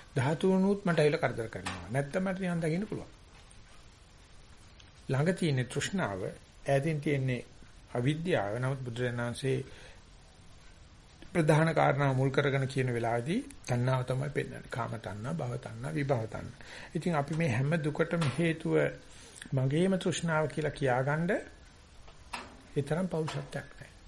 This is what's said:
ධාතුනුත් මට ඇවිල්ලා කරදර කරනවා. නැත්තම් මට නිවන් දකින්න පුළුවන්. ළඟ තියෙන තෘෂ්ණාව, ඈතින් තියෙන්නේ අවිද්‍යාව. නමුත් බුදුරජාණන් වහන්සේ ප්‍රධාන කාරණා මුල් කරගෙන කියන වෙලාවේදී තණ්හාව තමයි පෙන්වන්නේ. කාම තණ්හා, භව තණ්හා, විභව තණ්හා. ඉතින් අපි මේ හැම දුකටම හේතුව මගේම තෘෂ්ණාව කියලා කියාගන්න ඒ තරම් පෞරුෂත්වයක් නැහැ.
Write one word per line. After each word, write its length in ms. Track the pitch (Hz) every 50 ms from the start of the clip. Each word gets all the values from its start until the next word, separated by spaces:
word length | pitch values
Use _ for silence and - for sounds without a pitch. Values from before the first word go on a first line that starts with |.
| - -
ධාතුනුත් 680 | - 135 123 143 165 - - 190 190 190 190 196 202 196
මට 180 | - 180 165 156
ඇවිල්ලා 240 | 151 147 160 156 147
කරදර 260 | 123 117 117 113 110
කරනවා. 360 | - 95 90 - - - -
නැත්තම් 360 | 101 113 139 143 143 - 185 185
මට 160 | 196 185 185
නිවන් 220 | 190 175 175 165
දකින්න 240 | 170 156 160 185 220
පුළුවන්. 260 | - - - - - - - - - - - - - - - - - - - - - - - - - - - - - - - - - - - - - - - - - - - -
ළඟ 280 | - 135 131 151 185 180
තියෙන 260 | - 180 156 135 127 120
තෘෂ්ණාව, 580 | - - 143 - - 190 190 147 101 98 92 98 - - - - - - - -
ඈතින් 380 | - 139 139 139 165 156 143
තියෙන්නේ 400 | 143 160 143 135 131 131 127 120 - - - - - - - - - -
අවිද්‍යාව. 640 | - 123 123 143 156 160 165 185 160 113 98 101 107
නමුත් 240 | 123 127 131 139 131
බුදුරජාණන් 420 | 127 123 113 120 123 123 120 120
වහන්සේ 360 | 120 120 117 - - 131 131 131 131 - - - - - - - - - - - - - - - - - - - - - - - - - - - - - - - -
ප්‍රධාන 440 | - - 175 156 156 156 151 160 165
කාරණා 400 | 151 147 143 143 139 139 143 135
මුල් 200 | 131 127 135 139
කරගෙන 360 | 135 151 139 139 131 139 135
කියන 220 | 131 - 135 127 127
වෙලාවේදී 500 | 120 117 117 113 117 120 117 147 185 254 - - - - -
තණ්හාව 400 | - 127 120 123 131 131 127 127
තමයි 260 | - 127 131 143 147
පෙන්වන්නේ. 340 | - 135 131 - - - -
කාම 260 | - - 131 117 113 117
තණ්හා, 400 | 110 - 104 98 104 110 135 170
භව 200 | 160 143 120 123
තණ්හා, 360 | 127 - 117 113 113 127 151 160
විභව 320 | 151 139 135 139 117 110
තණ්හා. 360 | 104 - 92 90 92 - - - - - - - -
ඉතින් 240 | - 165 - 180 165
අපි 180 | 147 143 - 165
මේ 140 | 156 165 143
හැම 220 | 107 123 135 143 170
දුකටම 460 | 165 147 151 147 - 165 - 175 170 160 131
හේතුව 440 | - - 170 165 156 165 - 165 80 - 143 - - - - - - - - - - - - -
මගේම 440 | 135 131 131 135 143 160 180 190 190
තෘෂ්ණාව 500 | 180 - 185 156 - 170 170 160 156 156
කියලා 240 | 143 - 160 151 147
කියාගන්න 600 | 143 - 143 127 120 127 131 143 151 160 170 175 226 339 - - - - - - - - - - - - - - - - - - - - - - - - - -
ඒ 100 | - 147
තරම් 260 | 135 - 156 170 190
පෞරුෂත්වයක් 600 | 175 170 160 156 147 - 147 143 - - 139 -
නැහැ. 220 | - - - - - - - -